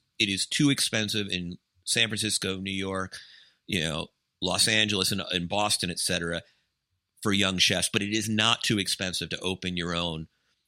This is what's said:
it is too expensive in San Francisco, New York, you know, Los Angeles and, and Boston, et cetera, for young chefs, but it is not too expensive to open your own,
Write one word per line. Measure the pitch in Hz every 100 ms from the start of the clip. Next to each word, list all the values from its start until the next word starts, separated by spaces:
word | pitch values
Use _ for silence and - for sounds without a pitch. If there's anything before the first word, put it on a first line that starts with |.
| _ -
it | 107
is | 95 -
too | - 143
expensive | 135 - 113 104 107 98
in | 92 87 90 _ _
San | - 117 113
Francisco, | 107 104 - 95 95
New | 95
York, | 95 95 95 95 - - - - _ -
you | 87
know, | 80 78 - _ _ -
Los | 90 92 113
Angeles | 107 107 101 95
and, | 98 -
and | 90 85
Boston, | 101 104 - 90
et | 85
cetera, | - 90 85 82 - _ _ _ _ _ _ -
for | 110
young | 98 95 92
chefs, | - 92 -
but | 107
it | 101
is | 110 107
not | 110 110 117
too | - 107
expensive | 92 - 92 87 82
to | -
open | 92 92 92 87
your | 85
own, | 85 87 80 80 _ _ _